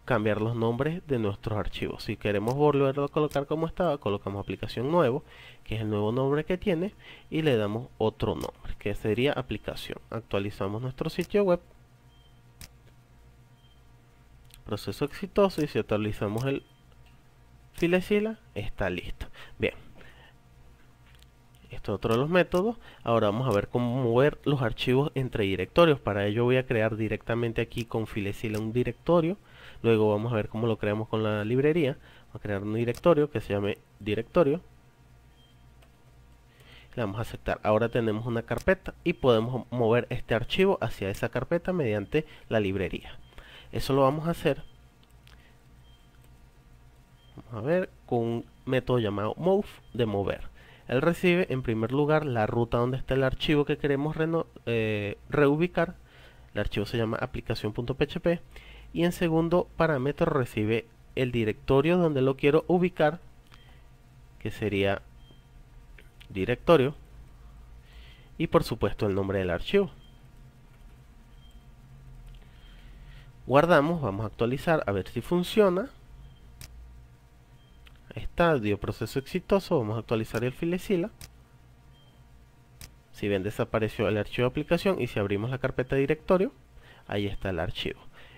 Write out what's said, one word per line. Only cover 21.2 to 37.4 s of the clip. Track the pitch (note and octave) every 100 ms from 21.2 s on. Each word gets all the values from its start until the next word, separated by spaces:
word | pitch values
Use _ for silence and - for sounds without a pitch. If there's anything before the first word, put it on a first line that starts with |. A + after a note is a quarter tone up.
| - - - - -
Esto | A#2+ -
es | G2
otro | A2+
de | A2+
los | D3
métodos. | F3+ E3+ F3+ G#3+ A#3 - -
Ahora | - A2+ G#2+
vamos | G#2+ C3
a |
ver | G2+ -
cómo | B2 B2 B2+
mover | A#2+ A#2 D3 -
los | - C#3+
archivos | A#2 - - B2+ D3+
entre | C#3 C3 -
directorios. | G2 F2+ F#2 - E3+ C3+
Para | - G2+ G#2
ello | G#2+
voy | B2 B2+
a | C3
crear | A#2 A2 G#2+
directamente | A2 G#2+ - A#2 A#2 A2+
aquí | A#2 A#2+
con | A#2 A#2 G#2+
Filezilla | A2 G2 G2 A2+ G#2+
un | A2
directorio. | A#2+ B2 - - E3+ D#3+ G3+ - - - -
Luego | A#2 A2 G#2+
vamos | G#2 A2+
a | A#2
ver | G#2
cómo | A2 A#2
lo | G#2+
creamos | G#2 G#2 A2
con | A2
la | A2 G#2
librería. | G#2 B2 D3 E3 C3+ D3+ - - -
Vamos | -
a |
crear | G#2 G2
un | G#2
directorio | A2 A#2+ A#2+ F3 D3+ D3
que | A2
se | -
llame | G2+ G2+ - - -
directorio. | G#2 G#2 A#2 F3+ C#3+ E3 - - _ _ - - - - - - - - - - - - - - - - - - -
Le | -
vamos | G#2+ G#2
a |
aceptar. | A2+ -